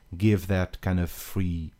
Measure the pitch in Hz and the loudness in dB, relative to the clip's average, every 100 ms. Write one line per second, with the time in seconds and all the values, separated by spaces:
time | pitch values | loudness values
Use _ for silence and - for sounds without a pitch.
0 | - 87 107 101 90 92 90 - 98 90 | -14 0 4 4 2 0 0 -4 0 0
1 | 85 - - 98 92 85 78 | 0 -6 -6 -4 -2 -4 -8